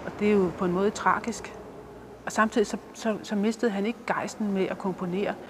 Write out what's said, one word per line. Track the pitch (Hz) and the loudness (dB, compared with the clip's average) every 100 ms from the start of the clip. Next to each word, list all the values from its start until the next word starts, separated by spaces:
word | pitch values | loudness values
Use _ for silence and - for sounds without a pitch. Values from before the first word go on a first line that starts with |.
| - | -10
Og | - | 0
det | 208 | 4
er | |
jo | 208 180 160 | 6 4 2
på | |
en | 185 | 0
måde | 175 202 | 2 2
tragisk. | 214 190 185 240 214 - - - - - - - - - | 4 4 4 0 -6 -10 -14 -14 -16 -16 -16 -16 -12 -4
Og | |
samtidig | - 220 247 208 | 2 4 4 2
så, | 208 - | -2 -8
så, | - 226 208 | -6 -2 -2
så | - 214 | -2 0
mistede | 208 226 240 | 2 2 0
han | 196 202 | 2 0
ikke | 240 - | -2 -2
gejsten | 160 - - 208 | -2 -2 -2 0
med | 190 185 | 2 0
at | 185 | 0
komponere. | 196 180 185 180 190 - - | -2 -2 -2 0 -2 -4 -6